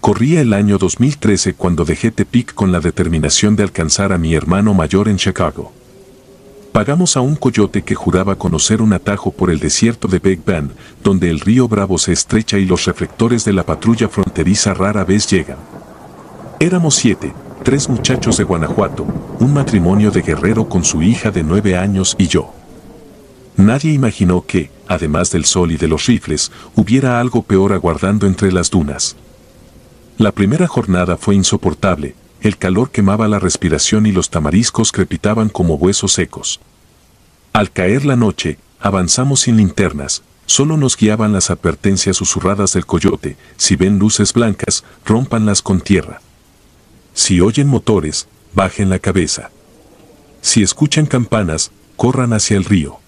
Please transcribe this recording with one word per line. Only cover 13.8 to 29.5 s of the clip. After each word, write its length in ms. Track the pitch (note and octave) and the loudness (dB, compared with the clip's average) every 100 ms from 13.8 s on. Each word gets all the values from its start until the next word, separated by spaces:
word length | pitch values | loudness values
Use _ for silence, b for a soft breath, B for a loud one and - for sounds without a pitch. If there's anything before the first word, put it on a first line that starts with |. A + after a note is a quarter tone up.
| G#2+ A2+ G#2+ | 0 0 0
fronteriza 680 | - F#2+ - D#2+ G2+ - F2+ | -2 -4 -2 0 0 0 0
rara 280 | F#2+ G#2+ | -2 -2
vez 240 | F2+ G#2 - | 0 0 2
llegan. 300 | F#2 D#2 - - - - - - - - - - - | -2 -2 -12 -16 -20 -20 -20 -20 -20 -20 -20 -20 -4
Éramos 360 | D#3 F3+ E3 C3+ | 0 0 0 0
siete, 380 | A#2+ G2 D2 - - - | 0 0 -4 -12 -20 -6
tres 260 | - C#3 - | 0 0 0
muchachos 480 | A#2+ F#2+ - - A2 | -2 -2 -2 0 -2
de 60 | |
Guanajuato, 640 | F#2+ F2 D#2 - G2 - - - - - | 0 -2 -2 0 -2 -2 -8 -8 -10 -2
un 140 | B2 | 0
matrimonio 580 | C#3+ C#3 G#2 E2+ G2+ G#2 | 2 2 2 2 4 2
de 100 | G2 | 2
Guerrero 480 | E2+ D2+ F#2 A2+ A2 | 0 -2 0 0 0
con 140 | F#2 | 0
su 180 | E2+ D#2+ | 0 0
hija 300 | E2 A#2 - | 0 2 0
de 120 | F#2+ | -2
nueve 340 | D#2 F#2 G#2 F2+ | 0 0 2 0
años 380 | F#2+ G2 F#2 - | 0 0 -2 0
y 80 | F#2 | 0
yo. 260 | E2+ - - - - - - - - - - - - | 0 -4 -14 -20 -20 -20 -20 -20 -20 -20 -20 -12 2
Nadie 360 | G2+ C3 D#3 | 2 2 0
imaginó 540 | D3+ B2 - F#2 F2+ - | 0 0 0 0 0 0
que, 240 | F#2 D2+ - - | -4 -4 -12 -6
además 440 | F2+ E2 D2 F2+ | -4 -2 0 0
del 140 | F2+ D2+ | 0 0
sol 260 | F#2+ F2 | 0 0
y 60 | D#2+ | 0
de 100 | D#2+ | 0
los 180 | D#2 - | -2 2
rifles, 460 | A#2 - D2+ - B B - | 0 0 -6 -6 B B -2
hubiera 440 | G#2 B2 C3 A#2+ | 2 2 2 0
algo 220 | B2 A#2+ | 0 -2
peor 320 | - G2 G2 | 2 2 2
aguardando 540 | F#2+ E2+ D#2+ F#2 G#2 G2 | 2 0 -2 0 2 2
entre 240 | F2+ G2 | 2 0
las 180 | F2+ F2 | 0 0
dunas. 460 | F#2 C#2+ C#2 - - - - - | 0 -2 -4 -8 -10 -20 -20 -20